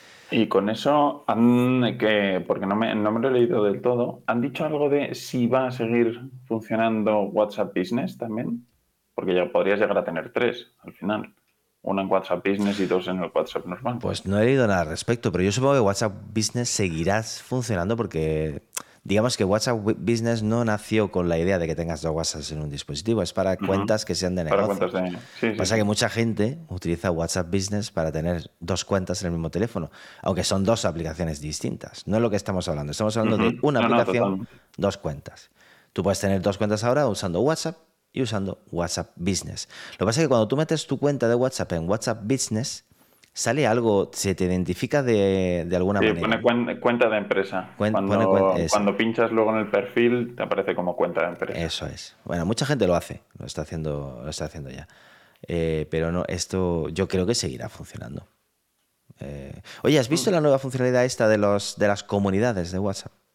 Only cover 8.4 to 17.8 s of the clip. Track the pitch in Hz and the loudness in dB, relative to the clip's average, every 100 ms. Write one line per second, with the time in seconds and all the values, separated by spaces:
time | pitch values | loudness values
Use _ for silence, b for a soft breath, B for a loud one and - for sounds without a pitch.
8.4 | - - - _ _ _ _ - 90 90 | -4 -6 -10 _ _ _ _ -6 0 2
9.4 | 87 90 90 101 101 95 87 82 78 - | 2 2 2 4 2 2 0 -4 -4 -2
10.4 | 120 - - _ 92 - 90 107 - _ | -2 -2 -12 _ -20 -8 -4 -4 -6 _
11.4 | _ _ _ _ - 98 95 95 - 87 | _ _ _ _ -4 -2 2 0 0 -2
12.4 | 98 101 101 98 90 92 90 92 85 - | 0 0 0 0 0 0 0 -4 -2 -2
13.4 | 80 - - 90 - 120 98 95 92 101 | -2 -4 -8 -6 -6 -4 -4 -4 -2 2
14.4 | 117 135 117 95 78 87 - 120 113 85 | 4 4 4 2 0 -4 -2 -2 0 2
15.4 | 95 101 135 139 101 101 110 95 98 104 | 2 2 2 4 4 2 -2 -4 -6 -4
16.4 | 107 123 120 - 98 80 82 104 107 - | -2 -2 -4 -2 -2 0 0 0 -2 -10
17.4 | - 127 113 95 | -6 -4 -2 -2